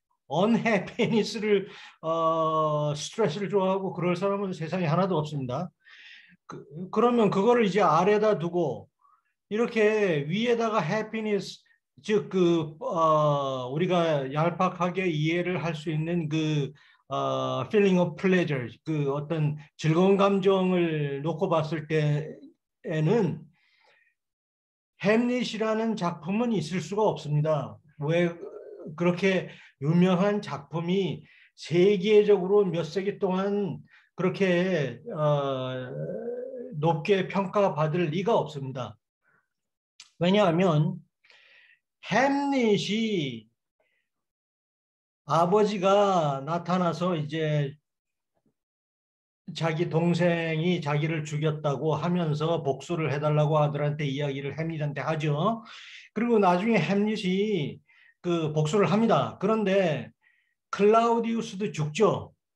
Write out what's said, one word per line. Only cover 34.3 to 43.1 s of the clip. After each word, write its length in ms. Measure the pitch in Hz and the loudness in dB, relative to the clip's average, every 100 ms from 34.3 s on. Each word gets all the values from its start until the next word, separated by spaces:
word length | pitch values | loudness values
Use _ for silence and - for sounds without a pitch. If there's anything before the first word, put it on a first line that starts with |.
| 185 190 175 185 170 127 120 117 151 | 0 2 2 2 0 -2 -6 -10 -2
어, 720 | 151 143 139 131 127 131 127 147 160 208 233 240 - 254 254 | 2 2 0 -2 -4 -8 -8 -8 -8 -8 -8 -8 -10 -12 -12
높게 560 | 151 160 156 - 190 - | -4 -2 0 0 0 0
평가받을 760 | 190 190 208 196 147 156 175 160 | -4 -2 0 0 0 -2 0 -2
리가 280 | 170 196 196 | -2 0 0
없습니다. 640 | 151 139 131 131 113 - _ _ _ _ _ _ _ _ _ - - - | -2 -8 -10 -8 -10 -14 _ _ _ _ _ _ _ _ _ -20 -18 -2
왜냐하면 760 | 175 208 185 165 190 151 175 - - _ _ _ _ _ _ _ _ _ - | 2 4 4 2 2 2 0 -4 -14 _ _ _ _ _ _ _ _ _ -2
햄릿이 1400 | 208 277 277 277 269 226 190 147 214 226 | 2 2 2 0 2 2 2 0 -2 0